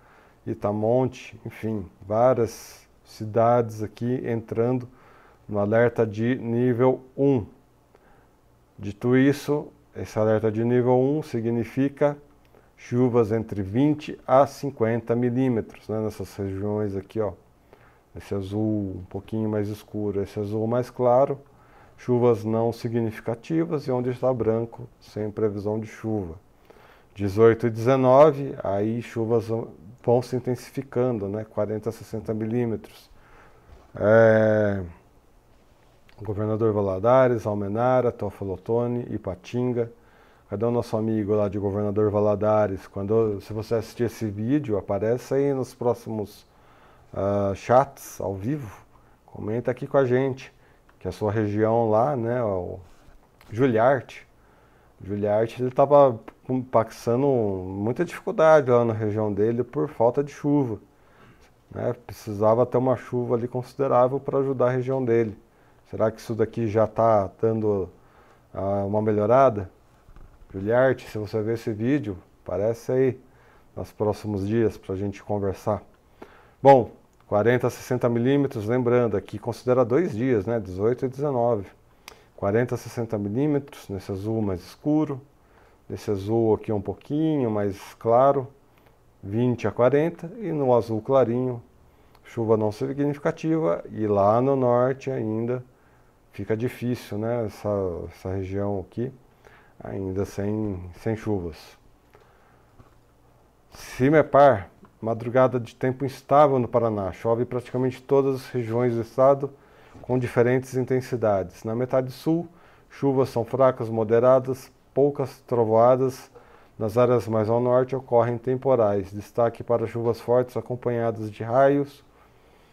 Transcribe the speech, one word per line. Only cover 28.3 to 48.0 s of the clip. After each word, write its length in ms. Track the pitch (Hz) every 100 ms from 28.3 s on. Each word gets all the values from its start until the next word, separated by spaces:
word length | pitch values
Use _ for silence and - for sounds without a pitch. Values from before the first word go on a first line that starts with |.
| 135 139 -
aí 380 | - 98 110 117
chuvas 480 | - 120 113 117 101 113 135 - 85 120
vão 160 | - 120
se 160 | 123 123
intensificando, 920 | 127 123 - - - 123 127 117 98
né, 200 | 107 107
quarenta 400 | - 104 107 110
a 40 |
sessenta 420 | 110 - 110 -
milímetros. 760 | 110 110 120 117 104 - - - - - - - - - - _
É, 880 | - 104 113 113 110 110 107 104 98 87 82 _ _ _ _ _ _ _ _ _ _ _ -
Governador 500 | 107 104 107 107 113
Valadares, 760 | 104 98 92 110 131 127 120 107
Almenara, 640 | 104 98 107 123 127 123
Teófilo 400 | - 104 - 98
Otoni, 540 | 90 - 117 120 120 -
Ipatinga. 800 | 104 - 90 - 120 123 120 117 - _ _ _ _ -
Cadê 160 | 101
o 60 | 117
nosso 260 | 120 113 110
amigo 380 | 110 110 101
lá 140 | 107 104
de 100 | 104
Governador 520 | 98 98 104 101 107
Valadares? 760 | 104 104 104 107 107 104 95 -
Quando, 540 | 101 101 113 113 101
se 120 | -
você 220 | 107 101
assistir 300 | 117 101 -
esse 220 | 117 - 113
vídeo, 520 | 101 110 147 117 101
aparece 560 | 92 101 107 123 -
aí 180 | 135 143
nos 220 | 135 120
próximos, 720 | - 120 113 - 110 98 - _ _ _ _ - _ -
ah, 400 | 98 98 101 98
chats 640 | 95 - 123 139 -